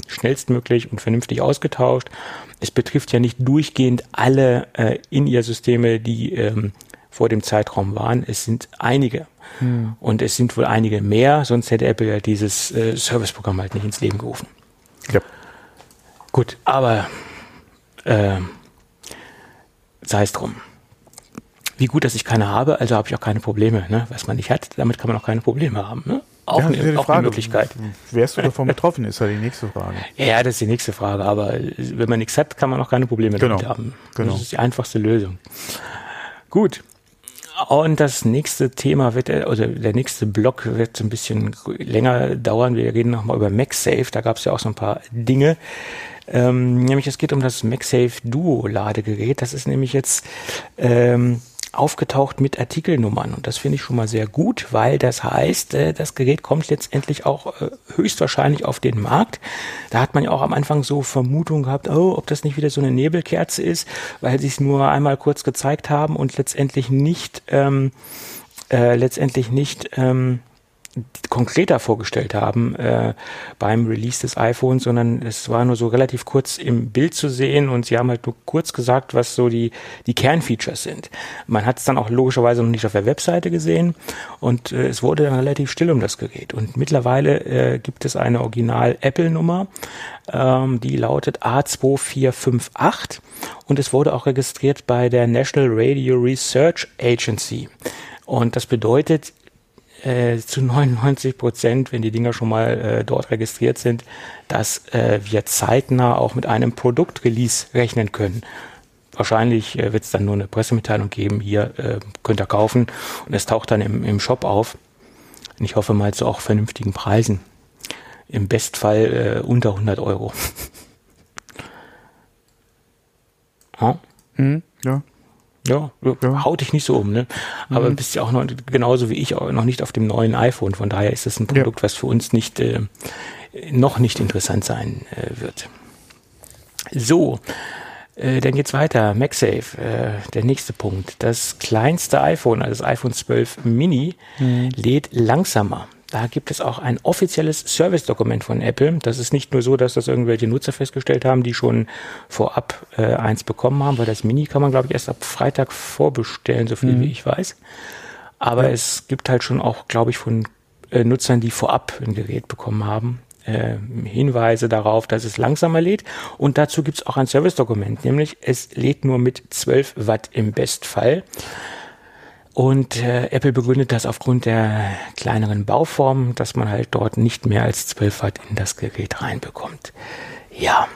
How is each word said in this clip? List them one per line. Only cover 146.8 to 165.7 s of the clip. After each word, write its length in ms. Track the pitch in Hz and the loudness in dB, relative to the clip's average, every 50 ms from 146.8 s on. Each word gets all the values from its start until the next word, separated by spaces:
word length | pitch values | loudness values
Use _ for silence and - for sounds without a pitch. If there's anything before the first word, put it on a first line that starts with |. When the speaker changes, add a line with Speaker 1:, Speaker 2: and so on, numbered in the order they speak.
| - 123 120 - - | -2 -2 -2 -2 0
Speaker 1:
offizielles 560 | - 170 - 190 175 - - 156 156 156 - | -2 0 0 0 0 0 0 0 0 -2 -4
Service-Dokument 840 | - - - - 160 180 185 156 - - 117 - 110 117 117 110 - | -6 -6 0 2 2 2 2 0 0 -2 0 0 0 0 0 -2 -2
von 160 | - 113 117 | -4 -4 -2
Apple. 380 | - 117 120 - 135 151 170 156 - | -2 -2 2 2 2 2 2 0 0
Das 160 | 120 113 127 | -2 -2 -2
ist 140 | 120 - - | -4 -2 -2
nicht 180 | 139 - - - | -2 -2 0 0
nur 80 | 131 117 | 0 2
so, 160 | 127 135 123 | 2 2 4
dass 160 | 127 123 - | 2 2 0
das 140 | 131 117 127 | -2 -2 0
irgendwelche 380 | 131 123 120 117 117 110 120 | 0 0 2 2 2 2 2
Nutzer 240 | 110 117 135 - - | 0 0 0 -2 -4
festgestellt 540 | - - 139 - - 135 - - 139 127 - | -4 -4 -6 -6 -6 -6 0 0 0 2 4
haben, 180 | 131 131 127 120 | 2 2 4 2
die 120 | 120 117 | 0 -2
schon 320 | - - 120 117 113 110 - - - - - - - - - | 0 0 2 2 2 0 -2 -6 -16 -16 -16 -16 -18 -18 -10
vorab, 580 | - - 107 - - - - - - - - _ - - | -2 -2 -2 0 0 -4 -4 -4 -10 -12 -12 _ -2 0
äh, 160 | 110 113 120 | 2 2 2
eins 300 | 117 113 113 110 107 - | 2 2 0 0 -2 -2
bekommen 380 | - 107 - - 127 139 139 139 | -8 -6 0 0 2 2 2 2
haben, 140 | 143 139 | 2 2
weil 80 | 117 117 | 0 0
das 180 | 110 110 - - | -2 -2 -2 0
Mini 220 | 110 120 143 151 | 0 2 2 0
kann 160 | - - 143 | 0 0 2
man, 120 | 143 139 131 | 2 4 2
glaub 120 | 131 127 | 2 0
ich, 60 | 135 | 0
erst 180 | - 131 - - | -2 -4 -4 -6
ab 160 | 127 - - | -8 -8 -8
Freitag 480 | - - - 127 139 - - 131 - - | -10 -4 -2 -2 0 0 0 -2 -4 -4
vorbestellen, 920 | - - - - - 147 151 131 120 113 - - - - - 120 120 117 | -14 -14 -10 -2 2 2 2 2 0 -6 -6 -8 -8 -2 0 0 0 0
so 100 | 113 120 | -2 -2
viel 160 | - 127 127 127 | 0 2 2 4
Speaker 2:
Mhm. 80 | 123 | 4
Speaker 1:
wie 100 | 127 147 | 2 0
ich 140 | - - - | -2 -4 -2
weiß. 320 | - - - 190 - - _ _ - - - - - - - - - - - - - _ - | -2 -2 -2 -2 -8 -8 _ _ -20 -20 -20 -18 -18 -18 -18 -18 -18 -20 -20 -20 -20 _ -4
Aber 260 | - - 120 123 131 | -2 0 2 4 4
Speaker 2:
Ja. 40 | 131 127 | 2 2
Speaker 1:
es 340 | 117 - - - - - - | 0 -2 -4 -6 -8 -6 -6
gibt 220 | 135 131 - - | -6 -6 -2 0
halt 120 | 131 120 - | 0 0 2
schon 200 | - 123 113 - | 0 -2 0 0
auch, 260 | 117 113 - - - | 0 -2 -4 -6 -4
glaub 220 | - 117 117 123 | 0 2 2 2
ich, 80 | 120 - | 0 -2
von, 280 | - 120 117 113 110 - _ _ _ _ _ _ - - | -2 -2 0 0 -2 -4 _ _ _ _ _ _ -10 -2
äh, 120 | - 127 117 | 2 2 4
Nutzern, 380 | 117 127 127 - - 127 120 | 4 2 2 2 2 2 2
die 100 | 113 117 | 2 0
vorab 440 | - - - - 123 123 - - - - 123 | -2 -2 0 0 0 0 -2 -4 -10 -8 -6
ein 80 | 113 107 | -6 -4
Gerät 320 | 104 - 101 - 113 - | -4 -6 -6 -6 -8 -8
bekommen 380 | - - - - 113 107 107 107 | -8 -12 -10 -6 -4 -4 -2 -2
haben, 380 | 104 104 110 113 120 120 120 - _ - _ - | -2 -2 -2 -2 -4 -6 -6 -10 _ -20 _ -8
äh, 300 | - 110 113 113 117 113 107 104 117 123 117 117 | -4 -2 -2 -2 -2 -4 -6 -8 -8 -8 -8 -8
Hinweise 640 | 107 95 120 139 139 123 120 117 113 117 113 123 113 | -4 0 0 2 2 2 2 4 4 2 2 2 0
darauf, 380 | 113 110 104 107 110 113 110 | 0 2 2 4 2 2 2
dass 180 | - 110 110 117 | 0 -2 -2 -2
es 140 | 113 101 - | -4 -4 0
langsamer 420 | 120 120 151 - - 165 | 2 2 2 2 2 2